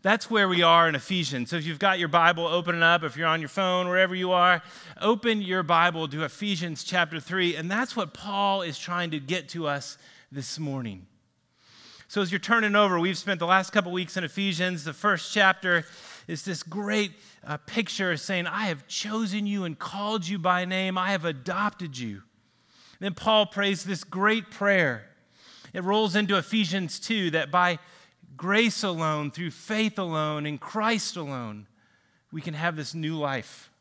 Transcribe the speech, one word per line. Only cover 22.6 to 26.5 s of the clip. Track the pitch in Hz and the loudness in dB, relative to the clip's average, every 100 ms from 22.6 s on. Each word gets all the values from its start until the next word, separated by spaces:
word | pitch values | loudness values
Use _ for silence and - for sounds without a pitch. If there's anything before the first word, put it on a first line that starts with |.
| _ _ - _ | _ _ -20 _
And | |
then | 196 | -8
Paul | - 226 214 208 | -2 4 4 4
prays | 202 202 196 | 0 0 0
this | 185 185 - | -4 -6 -6
great | 185 202 226 - | 0 2 2 -4
prayer | - 202 190 156 117 104 _ _ _ - - - 180 | -2 2 4 2 0 -10 _ _ _ -20 -20 -12 -6
it | |
rolls | 180 208 214 190 | 0 2 2 2
into | 202 196 | 2 0
Ephesians | - | 2